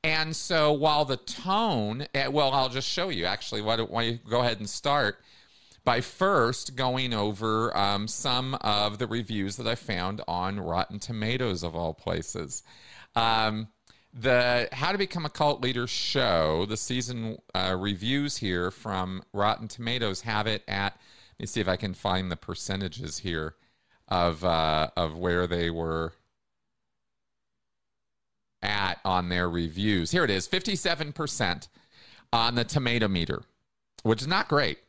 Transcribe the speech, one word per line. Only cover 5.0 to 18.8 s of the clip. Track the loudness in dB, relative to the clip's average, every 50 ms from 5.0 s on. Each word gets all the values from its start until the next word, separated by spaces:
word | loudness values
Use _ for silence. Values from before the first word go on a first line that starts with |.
| 2 0 0 -4 _ -20 -20 -20 -20 _ _ -20 -20 -20 -20 -2 _
by | 2 2 2
first | 0 -4 -2 0 2 4 6 6 4 4 2 -2 -8 -10 -6
going | -2 -2 0 0 0 -2 0
over, | 0 0 0 0 0 0 0 2 2 2 2 2 2
um, | 2 2 4 2 0 -2 -4
some | -6 -4 -2 0 0 0 0 -2 -4 -2
of | 0 2 2 2 2 0 0 -2
the | -4
reviews | -2 -2 -4 -4 -4 -2 -2 -2 -2 -4
that | -4 -2
I | -4 -4
found | -4 -4 -4 -4 -2 -2 -2 -4 -6 -6
on | -4 -4 -2 -2 -2 -4 -4
Rotten | -4 -2 -2 -2 -2 -2 -6 -10
Tomatoes, | -8 -8 -6 -4 -2 -2 0 0 0 -2 -2 -2
of | -4 -6 -4
all | -2 -2 -2
places. | -4 -4 -4 -4 -4 -4 -4 -6 -8 -8 -8 -8 -10 -12 _ -14 -20 -20 -20 -20 -20 -20 -20 _ _
Um, | 0 2 4 4 4 2 2 0 -2 -6 -10 _ _ _ _ -20 _ _ _ -14
the | -2 2 4 6 6 6 6 4 2 2 0
How | -2 -2 0 0
to | 2 0
Become | -2 -2 -2 -6 -6
a | -6
Cult | 0 2 2 2 2 2
Leader | 0 -2 0 -2 -2
show, | -2 -4 -4 -2 0 0 2 2 4 4 4 4 4 4 2 0
the | 0 -2
season, | -4 -4 -2 -2 -4 -2 -4 -6 -6 -6 -6 -8 -10 _ -6 -4
uh, | -2 0 0 0 0
reviews | 0 -2 -2 -2 -2 0 0 0 0 -2 -4
here | -4 -2 -2 0 0 0 -2
from | -4 -6